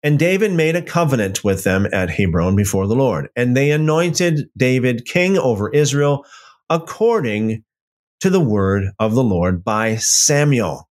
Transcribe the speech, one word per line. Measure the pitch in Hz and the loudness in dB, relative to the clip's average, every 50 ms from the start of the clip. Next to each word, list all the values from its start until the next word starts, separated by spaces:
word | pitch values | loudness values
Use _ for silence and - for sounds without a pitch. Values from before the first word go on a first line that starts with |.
and | - 147 151 139 | 0 0 2 2
David | 160 175 185 190 214 214 185 | 2 2 2 2 0 0 2
made | 165 160 156 165 175 | 2 0 2 0 -2
a | |
covenant | 170 - - 170 170 151 135 120 104 98 95 - - | -4 -2 -2 0 0 2 2 0 0 -2 -4 -2 0
with | 104 98 87 - | 0 -2 0 0
them | 98 92 95 101 95 | 0 2 2 0 0
at | - 101 92 90 | 0 -2 -2 -2
Hebron | 85 - 101 90 82 85 82 92 95 | -2 -2 -2 0 0 0 0 2 2
before | 101 101 95 - 98 95 98 | 2 0 0 0 -2 -2 0
the | 110 | 0
Lord. | 127 135 127 101 73 69 - _ | 0 0 0 0 -2 -6 -8 _
And | 120 123 123 123 131 | -4 -2 0 0 2
they | 139 147 | 2 2
anointed | 147 151 156 156 156 160 175 175 165 - 185 175 165 151 - - _ | 0 0 0 0 0 0 0 -2 -2 0 0 0 0 -2 -4 -6 _
David | - 127 127 127 127 120 127 123 110 - | 0 0 2 2 2 0 0 -2 -2 -6
king | - - 180 180 185 196 185 | -4 -2 0 0 2 2 2
over | - 127 117 98 104 104 | 2 0 0 0 -2 0
Israel | - 147 151 139 135 143 147 143 143 139 - - - - - - - _ _ _ | 0 0 0 2 0 0 0 0 0 -2 -4 -12 -20 -20 -20 -20 -20 _ _ _
according | 160 165 160 - - - 214 233 233 220 165 113 104 107 110 110 110 104 _ _ _ _ _ _ _ _ _ _ _ _ | -4 -4 -4 -6 -6 -2 0 2 2 0 0 -2 -2 -2 -2 -2 -4 -6 _ _ _ _ _ _ _ _ _ _ _ _
to | - 190 | -2 0
the | 185 190 | 2 2
word | 165 127 104 104 98 95 98 101 98 98 - _ | 2 2 0 0 2 2 0 0 -2 -4 -4 _
of | 110 110 107 | -2 0 2
the | 123 131 | 2 2
Lord | 117 95 87 87 90 92 87 90 | 2 0 0 0 0 -2 -2 -2
by | - 107 107 110 110 110 | -2 -2 0 0 -2 -2
Samuel. | 110 - - - - - - 147 143 147 147 139 120 107 85 71 62 - _ _ | -2 -2 -2 0 0 2 2 2 2 2 2 2 0 0 -2 -6 -8 -14 _ _